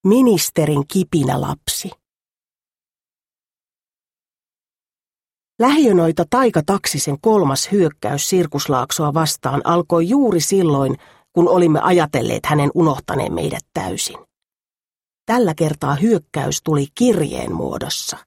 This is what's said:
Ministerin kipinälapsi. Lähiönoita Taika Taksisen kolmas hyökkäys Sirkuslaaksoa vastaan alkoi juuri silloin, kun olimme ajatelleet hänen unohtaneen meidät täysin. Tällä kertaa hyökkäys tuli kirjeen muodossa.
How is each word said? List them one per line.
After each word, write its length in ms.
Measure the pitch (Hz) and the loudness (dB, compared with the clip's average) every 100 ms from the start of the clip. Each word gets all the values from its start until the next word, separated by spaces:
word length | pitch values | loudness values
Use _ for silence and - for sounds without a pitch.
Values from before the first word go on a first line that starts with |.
| 190 | 4
Ministerin 800 | 240 254 185 - - 151 143 143 | 4 4 2 0 -2 0 0 -2
kipinälapsi. 1040 | 190 180 165 135 139 143 147 - - 185 - _ _ _ _ _ _ _ _ _ _ _ _ _ _ _ _ _ _ _ _ _ _ _ _ _ _ _ _ _ _ _ _ _ _ _ - | -4 0 0 0 -2 -4 -6 -8 -10 -10 -18 _ _ _ _ _ _ _ _ _ _ _ _ _ _ _ _ _ _ _ _ _ _ _ _ _ _ _ _ _ _ _ _ _ _ _ 0
Lähiönoita 680 | 240 294 262 185 165 160 170 | 2 4 4 4 2 0 0
Taika 320 | 247 247 170 147 | 2 2 0 -2
Taksisen 560 | 196 - 147 - 139 | -2 -2 -4 -4 -2
kolmas 500 | 220 214 151 135 - | 2 2 2 -2 -2
hyökkäys 580 | 202 160 - 104 139 - | 0 0 -2 -4 -4 0
Sirkuslaaksoa 840 | 185 160 143 - 131 120 - 151 | 0 0 -4 -2 -2 -2 -2 -2
vastaan 480 | 147 156 - 127 135 | 0 -2 -4 -4 -2
alkoi 460 | - 170 170 170 170 | 0 -2 0 0 2
juuri 320 | 277 254 175 | 2 2 0
silloin, 560 | - 196 170 139 135 131 _ _ _ | 0 0 2 2 0 -4 _ _ _
kun 160 | 175 175 | 0 2
olimme 300 | 180 170 151 | 4 4 2
ajatelleet 640 | 160 175 151 131 117 110 - | 2 2 2 -2 -2 -4 -2
hänen 240 | 151 143 | 0 0
unohtaneen 600 | - 160 135 - - - | 2 0 0 -6 -6 -4
meidät 320 | - 151 - _ | -4 -6 -8 _
täysin. 440 | - 185 - - - _ _ _ _ _ _ _ _ _ _ - | -10 -8 -8 -8 -10 _ _ _ _ _ _ _ _ _ _ -2
Tällä 280 | 240 202 151 | 0 0 0
kertaa 400 | 156 151 143 143 | -2 -2 -4 0
hyökkäys 680 | 214 196 _ 151 135 143 | 2 0 _ -6 -4 -4
tuli 240 | - 147 139 - | -2 -2 -2 0
kirjeen 580 | 247 196 151 64 62 - | 2 2 -2 -6 -8 -6
muodossa. 640 | - - - - - - | -6 -8 -8 -8 -10 -14